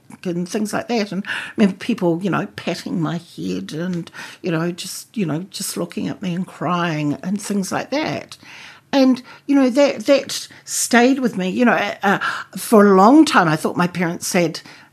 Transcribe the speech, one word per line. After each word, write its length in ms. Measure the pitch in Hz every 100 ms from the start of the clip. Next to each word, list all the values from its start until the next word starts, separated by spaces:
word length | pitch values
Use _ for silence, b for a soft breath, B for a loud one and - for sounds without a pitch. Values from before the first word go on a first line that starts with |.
| _ -
and 240 | 185 170 180
things 240 | 220 208
like 160 | 196 -
that, 240 | 233 208
and 120 | 180 B
I 60 | B B -
remember 200 | 202 -
people, 440 | - 233 175 165
you 80 | 196
know, 160 | 147 196 -
patting 460 | - 170 - 180
my 160 | 151 165 - -
head 380 | 180 180 190
and, 380 | 151 180 175 160 B B B
you 100 | -
know, 200 | 160 175
just, 440 | 175 185 - - 220
you 80 | 165
know, 180 | 151
just 340 | 190 - 196 -
looking 300 | 175 - -
at 140 | -
me 140 | 185 175
and 100 | 180
crying 680 | - 151 175 170 151 147 143
and 180 | 185 196
things 300 | - 202 180
like 180 | - -
that. 480 | 277 311 135 - - B B B B _
And, 300 | 277 262 247 B B -
you 100 | 277
know, 140 | 254
that, 360 | 254 285 - 214
that 400 | 277 - - - B -
stayed 540 | - - 240 247 277
with 180 | 240 185
me. 120 | 185
You 160 | 208 240
know, 80 |
uh, 220 | 170 202 -
uh, 180 | 196 180 B B B -
for 300 | - 220 202
a 80 | 190
long 280 | 208 302
time, 240 | 294 233 170
I 80 | 156
thought 220 | - -
my 100 | 175
parents 380 | 170 170 175 -
said, 360 | 185 165 165 B B B